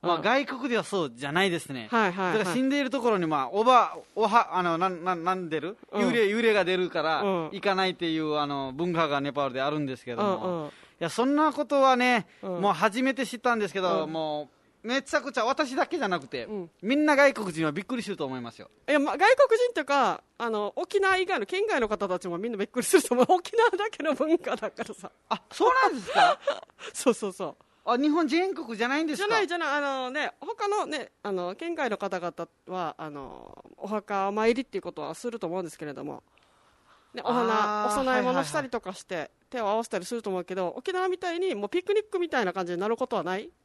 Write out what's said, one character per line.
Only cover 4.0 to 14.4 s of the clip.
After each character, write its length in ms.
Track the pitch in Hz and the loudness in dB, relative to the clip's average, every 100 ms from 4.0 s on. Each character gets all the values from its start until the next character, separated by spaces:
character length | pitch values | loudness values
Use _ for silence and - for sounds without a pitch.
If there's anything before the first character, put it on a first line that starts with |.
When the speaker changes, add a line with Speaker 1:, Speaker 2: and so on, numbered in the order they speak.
| - | -10
Speaker 1:
お 140 | - 214 | 0 4
は、 280 | 226 220 175 | 4 4 0
あ 40 | |
の、 140 | 175 165 | 0 2
な 120 | 185 | 0
ん、 140 | 180 | 0
な 120 | 175 | -4
ん、 100 | 175 | -2
な 100 | 170 | 0
ん 140 | 185 175 | -2 -2
で 100 | 156 | -4
る？ 200 | 156 220 - | -4 -10 -8
Speaker 2:
う 80 | 214 | 0
ん。 40 | 202 | 2
Speaker 1:
幽 40 | |
霊、 120 | 233 208 | 4 2
幽 160 | 214 | 4
霊 100 | 226 | 4
が 140 | 208 180 | 4 4
出 100 | 185 | 2
る 140 | 180 | 0
か 100 | 175 | 0
ら、 220 | 156 156 | 0 0
Speaker 2:
う 40 | 202 | 0
ん。 240 | 185 156 | 0 -2
Speaker 1:
行 80 | 202 | -4
か 120 | 196 | 0
な 120 | 185 190 | 2 0
い 60 | |
っ 20 | |
て 160 | 170 170 | 0 -2
い 80 | 160 | -2
う、 180 | 156 151 | 0 0
あ 100 | 147 | -2
の、 260 | 143 135 | -2 -6
文 180 | 131 175 | -4 -2
化 160 | 165 160 | 0 2
が 140 | 143 | 0
ネ 100 | 139 | -2
パ 140 | 135 139 | -2 -2
ー 20 | |
ル 60 | |
で 80 | 127 | -2
あ 80 | 139 | -2
る 80 | 151 | -2
ん 60 | 143 | -4
で 100 | 127 | -6
す 80 | |
け 100 | - | -8
ど 80 | 120 | -4
も。 140 | 208 185 | -2 -2
Speaker 2:
う 120 | 185 | -2
ん 120 | 170 | -4
う 20 | 147 | -8
ん。 20 | |
Speaker 1:
い 20 | - - _ | -14 -20 _
や、 100 | 170 | -6
そ 160 | - | 0
ん 100 | 247 | 2
な 160 | 294 302 | 4 2
こ 120 | 294 | 0
と 160 | 277 285 | 0 4
は 160 | 269 254 | 4 4
ね、 320 | 247 240 - - | 4 2 0 -12
Speaker 2:
う 60 | 202 | -8
ん。 120 | 175 | 0
Speaker 1:
も 100 | 196 | 0
う 20 | |
初 260 | 175 214 208 | 2 2 2
め 140 | 262 | 0
て 120 | 269 254 | 0 -4
知 100 | 233 | -2
っ 20 | |
た 160 | 247 | 0
ん 40 | 233 | 0
で 80 | 196 | 0
す 40 | |
け 80 | 190 | 0
ど、 240 | 185 165 | 0 0
Speaker 2:
う 20 | 156 | -2
ん。 60 | |
Speaker 1:
も 380 | 160 156 151 | -4 -4 -4